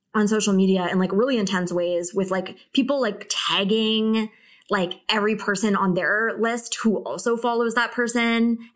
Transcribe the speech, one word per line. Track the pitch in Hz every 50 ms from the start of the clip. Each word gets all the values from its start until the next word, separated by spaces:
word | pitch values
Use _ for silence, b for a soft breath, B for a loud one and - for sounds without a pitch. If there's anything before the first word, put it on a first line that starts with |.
| _ _ -
on | 214 208 208
social | 220 214 196 208
media | 196 190 190 190 190 185 180 160
in, | - 185
like, | 185 175
really | 196 202 247 277 262 220
intense | 196 185 190 180 180 170
ways | - 175 175 175 175 170 175 - -
with, | 196 190 185
like, | 196 185 185 - B B B B
people, | - 269 - - 285 277
like, | 247 202 - - - -
tagging, | - - - - 165 185 196 190 220 220 220 220 220 220 220 220 220 220 220 220 b b b b b b b -
like, | 208 196 180 175 - - _ -
every | 220 220 202 214 220
person | 202 - 214 202 - 226 208 196
on | - 190 185 170
their | 185 165 151 202 214 226 226 190 -
list | 220 226 240 240 - - - -
who | - 226 190 - 190
also | - 143 247 - 240 233
follows | 233 247 240 233 233 240 226 226
that | 247 233 226
person | - 247 240 226 240 240 233 233 233 233 233 233 233 226 B B B